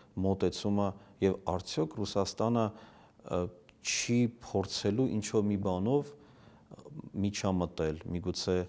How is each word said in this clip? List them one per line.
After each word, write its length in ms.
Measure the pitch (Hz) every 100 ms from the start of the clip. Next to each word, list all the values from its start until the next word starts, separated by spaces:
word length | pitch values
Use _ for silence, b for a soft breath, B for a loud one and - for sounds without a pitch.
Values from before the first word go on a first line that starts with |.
| B -
մոտեցումը 680 | 95 95 92 - 104 101 101 95 B - 98
և 120 | 92 -
արդյոք 440 | 90 - - 156 117
Ռուսաստանը, 680 | 98 101 95 - 113 120 107 B B B B - -
ը, 140 | 90 90 - - -
չի 380 | - - - 120 120 - -
փորձելու 640 | 101 98 - 104 107 131 107
ինչ-որ 320 | 101 113 104
մի 80 | 101 98
բանով 460 | 90 104 143 143 - B B B B B - - - - - 101
միջամտել, 760 | 104 101 92 87 - 80 78 90
միգուցե 520 | 87 87 85 - 90